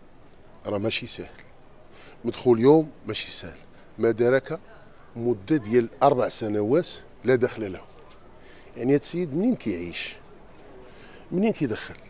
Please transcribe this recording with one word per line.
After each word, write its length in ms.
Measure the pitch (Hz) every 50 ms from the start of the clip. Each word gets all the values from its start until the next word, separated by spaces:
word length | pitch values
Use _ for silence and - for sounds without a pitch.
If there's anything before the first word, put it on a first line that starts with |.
| - - - - - - - - - - - - -
راه 120 | 101 104 98
ماشي 280 | 104 113 - - 120
سهل، 200 | - - - 85 - - - - - - - - - - - - - - - - - - - -
مدخول 360 | 117 - - - 127 120 110
يوم 300 | 120 135 151 160 156 151 - - -
ماشي 240 | 107 107 - - -
سهل، 280 | - - 92 82 76 - - - - - - - - -
ما 120 | 110 117
دارك 480 | 113 107 120 120 131 131 - - 156 185 - - - - - - - - - - -
مدة 400 | 117 117 120 117 98 95 - 156
ديال 320 | 147 104 104 117 123 117 110 - -
أربع 260 | 127 143 139 123 110 -
سنوات 600 | - - 113 107 104 104 104 107 135 170 - - - - - - - - -
لا 100 | 117 131
دخل 380 | 120 123 123 - 113 107 95
له. 80 | 90 - - - - - - - - - - - - - - - - - - - -
يعني 180 | 120 117 131 143
هاد 60 | 143
السيد 340 | - - - 175 180 147 131
منين 200 | 170 208 254 220
كيعيش؟ 600 | - - 113 87 85 87 85 80 - - - - - - - - - - - - - - - - - - - - - - - - - - -
منين 200 | - 180 214 226
كيدخل؟ 420 | - - 156 117 107 - - - - - -